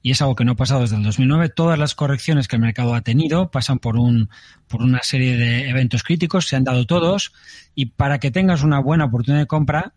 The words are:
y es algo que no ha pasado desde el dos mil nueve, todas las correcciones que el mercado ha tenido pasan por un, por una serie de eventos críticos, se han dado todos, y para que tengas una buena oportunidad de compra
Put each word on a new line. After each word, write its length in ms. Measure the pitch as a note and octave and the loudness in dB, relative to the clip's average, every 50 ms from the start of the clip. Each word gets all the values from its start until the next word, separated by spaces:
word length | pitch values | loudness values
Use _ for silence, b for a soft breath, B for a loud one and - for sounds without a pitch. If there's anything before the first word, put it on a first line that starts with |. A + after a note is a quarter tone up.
y 100 | - B2+ | 0 0
es 100 | C3 - | 0 2
algo 140 | D3 C3+ B2+ | 2 0 2
que 80 | - A#2+ | 2 2
no 80 | B2 | 0
ha 60 | B2 | 2
pasado 240 | G#2+ C3 - C#3 C3 | 0 0 0 2 0
desde 160 | B2 A2+ A2 | 0 0 0
el 60 | G#2+ G#2 | 0 0
dos 160 | G#2+ G#2 - | 0 0 2
mil 100 | B2+ C3 | 2 2
nueve, 180 | D3 D#3+ E3+ | 4 2 0
todas 320 | D#3+ - - E3 E3+ E3 D3 | 0 0 0 0 2 2 0
las 160 | D3+ C#3+ - | -2 -4 -2
correcciones 540 | - D3 C#3 C#3 B2 - - D#3 C#3+ A#2+ - | -4 -2 -2 -2 -2 -2 0 0 0 0 0
que 80 | - | 0
el 40 | A2+ | 0
mercado 340 | A2+ A#2 G#2+ - B2 A#2+ A#2+ | 0 0 0 -2 -2 -2 -2
ha 60 | A#2 | -2
tenido 480 | - - A2+ D3 D#3+ D3 D#3 F3 F#3 E3+ | -2 0 0 0 2 2 0 0 0 -2
pasan 300 | - C3+ A2+ - C3+ - | -2 -4 -2 -2 -2 -2
por 160 | - A#2 A2 | -2 -2 0
un, 340 | A#2+ A#2+ B2 A#2+ A#2 G#2+ B B B B B B B B | 2 2 4 2 2 0 B B B B B B B B
por 140 | _ - A2 | _ -6 0
una 200 | A#2 B2+ B2+ B2 - | 2 2 2 0 -2
serie 340 | - - C3 B2+ B2+ B2 | -2 -2 0 0 0 0
de 320 | A#2+ A#2 A#2 A#2 B2 C#3 C3 | 0 0 0 0 -2 -2 -2
eventos 340 | B2 C3 C3+ A#2 - A#2 - | 0 0 0 0 0 -4 -2
críticos, 440 | - E3+ D#3+ E3+ D#3+ - F#3 E3 | -2 -2 -2 0 -2 0 -2 -2
se 100 | - C#3+ | 0 0
han 80 | C3 C3 | 0 0
dado 200 | C3 B2+ B2 B2 | 0 0 0 0
todos, 460 | - E3+ F3+ E3 E3+ G3 G3+ - - B B B B B B B B B | 0 0 0 2 0 0 -2 -4 -8 B B B B B B B B B
y 120 | - C3+ | -6 -6
para 320 | A#2 _ - C#3+ C#3 C#3+ C3 | -6 _ -2 -2 0 0 -2
que 100 | - D3+ | -2 -2
tengas 320 | A2+ F#3 F#3+ F#3+ F3 C#3+ | 0 2 2 2 2 2
una 180 | C#3 D#3 D3 C#3 | 2 2 2 2
buena 260 | C3 C#3 D#3 E3 D3+ | 0 2 2 2 2
oportunidad 360 | B2 A2+ A#2+ A#2 C#3 C#3+ D3 | 0 0 -2 0 0 0 0
de 60 | D3 | 0
compra 460 | - D#3 D#3 D3 B2 D3 D#3 F#3 A#3+ _ | 0 0 0 0 0 -2 -2 -4 -6 _